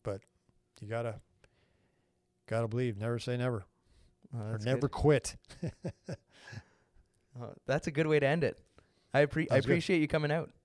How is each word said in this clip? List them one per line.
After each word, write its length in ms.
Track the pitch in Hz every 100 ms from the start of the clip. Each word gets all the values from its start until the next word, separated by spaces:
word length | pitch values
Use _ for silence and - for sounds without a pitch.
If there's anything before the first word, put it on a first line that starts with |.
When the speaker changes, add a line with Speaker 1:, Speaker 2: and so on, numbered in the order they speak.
Speaker 1:
But 200 | - 98 _ _ _ _ _ -
you 60 | 104
gotta, 340 | 117 117 104 _ _ _ _ _ _ _ _ _ _ _ _ -
gotta 200 | 110 117
believe. 300 | 117 127 101
Never 220 | 113 120
say 180 | 127 123
never. 280 | 127 117 - _ _ _ - _ - 120
Speaker 2:
Oh, 60 |
Speaker 1:
Or 100 | 107
Speaker 2:
that's 120 | 110 110
Speaker 1:
never 160 | 127
Speaker 2:
good. 100 | 139
Speaker 1:
quit. 440 | - 147 139 - - _ -
<laughs> 560 | 170 - 165 - - 156 _ - - - - _ _ _ _ _ _ 123
Speaker 2:
Uh, 60 | 120 - -
that's 220 | 143 -
a 40 |
good 140 | 143 156
way 140 | 151
to 80 | 139
end 160 | 165
it. 160 | 143 - _ - _ _ _
I 120 | 135 147
appre-, 220 | 160 156
I 60 | 135
Speaker 1:
Sounds 100 | 131
good. 60 |
Speaker 2:
appreciate 300 | 170 165 175
you 60 | 151
coming 240 | 160 147
out. 200 | 151 - _